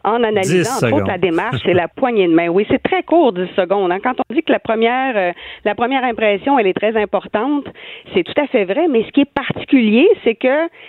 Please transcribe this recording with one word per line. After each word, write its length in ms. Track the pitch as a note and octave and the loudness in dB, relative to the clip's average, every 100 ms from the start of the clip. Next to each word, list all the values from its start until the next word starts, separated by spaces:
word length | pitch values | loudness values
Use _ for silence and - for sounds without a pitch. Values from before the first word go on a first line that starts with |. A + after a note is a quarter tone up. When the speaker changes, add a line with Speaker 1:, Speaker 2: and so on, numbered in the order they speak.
Speaker 1:
en 180 | G3 A#3 | -2 0
analysant, 360 | A3+ G#3 F#3+ F3+ | 0 0 0 0
Speaker 2:
Dix 100 | G3+ | 0
Speaker 1:
entre 180 | B3+ A#3 | 0 0
autres, 100 | F#3+ | 0
Speaker 2:
secondes. 120 | G3 | -2
Speaker 1:
la 100 | F#3 | -2
démarche 480 | F3+ E3 G#3+ B3 - | 0 0 -2 -2 0
et 60 | |
la 140 | F3 E3 | 0 0
Speaker 2:
<laughs> 80 | - | -2
Speaker 1:
poignée 320 | C4+ A3 F3 | -2 2 2
de 40 | |
main. 140 | D#3+ E3+ | 2 2
Oui, 160 | F#3 G#3 | 0 0
c'est 120 | C4+ | -2
très 200 | - F#4 | 0 -4
court, 300 | - E4 C#4 | 0 2 2
dix 160 | F3+ F3+ - | 0 -2 -2
secondes, 340 | F3 G3+ F3+ | 0 0 0
hein. 80 | F#3 | -2
Quand 120 | F3+ E3 - | -2 -4 -4
on 40 | |
dit 80 | C4 | -2
que 100 | - | 0
la 80 | A3 | -2
première, 560 | - A3 A3+ B3+ C4+ G#3+ | 0 0 0 0 -2 0
euh, 160 | F3+ - - - | -2 -4 -12 -8
la 100 | G#3 | -4
première 300 | G#3 A#3+ C4+ | -2 -2 0
impression, 540 | B3+ A3 G#3+ G3 C#4 C#4 | -2 0 0 0 2 2
elle 80 | G3 | 2
est 100 | F3 | 0
très 180 | G#3 A3 | 0 0
importante, 640 | G3+ F#3+ G3 G#3 C4 D4 - - - - - | -2 -4 -4 -4 -2 -2 -6 -14 -18 -20 -6
c'est 80 | F#3+ | -4
tout 160 | E3+ - | -2 -2
à 60 | C#4+ | 0
fait 180 | A#3+ | 0
vrai, 220 | F#3 G#3 E4+ | 0 0 0
mais 160 | A3+ | 0
ce 60 | - | 0
qui 120 | - | 0
est 100 | C#4+ | 0
particulier, 760 | C#4 B3+ - - C4 A3 A3 F#4+ F#4+ | -2 -6 -6 0 2 4 4 4 4
c'est 140 | A#3+ G3 | 0 0
que 300 | B3+ D4 E4+ - | 0 0 -2 -8